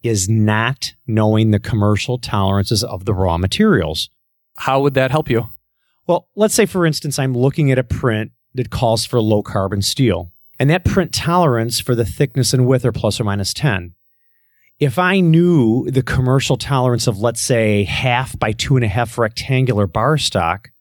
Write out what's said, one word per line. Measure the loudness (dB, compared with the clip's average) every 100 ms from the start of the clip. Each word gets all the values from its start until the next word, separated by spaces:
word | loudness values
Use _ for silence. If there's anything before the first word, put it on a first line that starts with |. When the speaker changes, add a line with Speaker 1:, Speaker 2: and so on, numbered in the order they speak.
Speaker 1:
is | -2 -2 0
not | 2 2 2 0 -4 -10 _ -4
knowing | 0 2 2 2
the | 0
commercial | 0 0 2 0 -2 -6
tolerances | -4 0 0 0 0 -2
of | -4 -8 -4
the |
raw | -2 0 0
materials. | -2 0 2 2 0 -6 -10 _ _ _ _ -8
Speaker 2:
How | -2 0
would | 2 0
that | 0
help | 0 0
you? | -2 -2 -16 _ _ _ _ -2
Speaker 1:
Well, | -2 _ -2
let's | 0 2
say, | 0
for | 2 0
instance, | 0 -6 -4
I'm | -2 2
looking | 0 2 2
at | 2
a |
print | 0 -2 0 -2 -6 _ _ -8
that | -6
calls | -2 0 0 0
for | 0
low | 2 0
carbon | 0 -4 -2 -2
steel, | -4 0 0 0 -6 _ _ _
and | 0
that | 2 2
print | 0 -2
tolerance | -4 0 2 4 2 -2 -4
for | -2
the | -2
thickness | -2 -2 -2 0 0
and | 2 2
width | 2
are | 0
plus | -2 -2 -2
or |
minus | -2 -2 -4
ten. | -2 -2 -2 -6 _ _ _ _ _ _ _ _ _
If | -2 2
I | 2 4
knew | 4 4 4 4 4 2 0
the | -2
commercial | 0 0 2 2 2 -2
tolerance | 0 0 2 0 -2
of, | 0
let's | -2 -2
say, | -2 0 2 2
half-by-two-and-a-half | 0 -2 0 0 -2 -4 -4 -4 0 0 0 -2 -4 -2
rectangular | -4 -4 -4 0 0 0 0
bar | 0 0 0
stock | -2 -2 -2 -4 -8 _